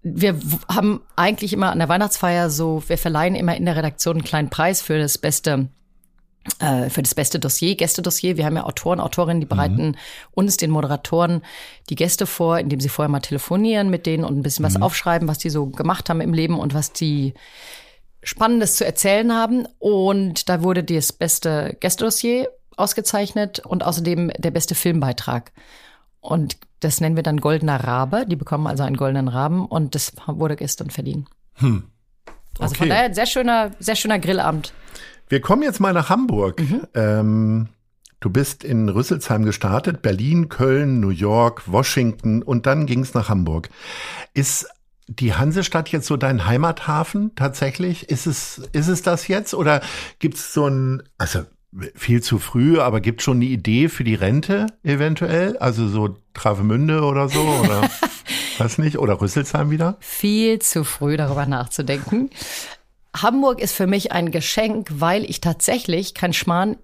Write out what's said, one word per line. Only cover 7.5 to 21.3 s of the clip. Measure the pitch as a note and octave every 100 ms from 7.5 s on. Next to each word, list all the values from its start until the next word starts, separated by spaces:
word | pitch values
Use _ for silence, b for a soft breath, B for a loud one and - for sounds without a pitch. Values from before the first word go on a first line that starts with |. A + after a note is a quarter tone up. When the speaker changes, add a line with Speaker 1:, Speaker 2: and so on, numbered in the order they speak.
| - E3+ G3
Speaker 1:
Gästedossier. | E3 - F3 - F3+ D#3+
Wir |
haben | D3+ D#3+
ja |
Autoren, | - - E3 F3+
Autorinnen, | - - E3 E3+
die | D3+
Speaker 2:
Mhm. |
Speaker 1:
bereiten | G2 F2+ G#2 D#3 C#3 B B B
uns, | - G3 F#3+
den | D#3+
Moderatoren, | D#3 C#3 C#3+ - E3+ E3+ E3+ B B B B -
die |
Gäste | C#3+ E3+ - G3
vor, | - E3+ E3+
indem | D#3 C#3
sie | C#3
vorher | - D3+
mal | C#3+
telefonieren | - C#3 - F3+ A3 G#3+ G3
mit | F3 E3+
denen | D#3+
und | - C#3+
ein |
bisschen | C#3 -
was | G#2
Speaker 2:
Mhm. | F#2+
Speaker 1:
aufschreiben, | F#3 - F3+ E3+ D#3+
was | D3+
die | E3
so | D3+ C#3
gemacht | - E3 - -
haben | E3
im | E3
Leben | D#3+ D#3+ E3+
und | D3+
was | C#3+ D3
die | - D#3+ D3 C3+ B B B B B B B - -
Spannendes | - - A3 A#3+ G#3 -
zu |
erzählen | - - G3 G3+ A#3
haben. | A3+ A3+ B3 A#3+ _
Und | G#3 G3+ F#3+ G3 F#3+ D#3+ -
da | F3+
wurde | F3 F3+
das | D#3+ E3 C#3+
beste | - E3+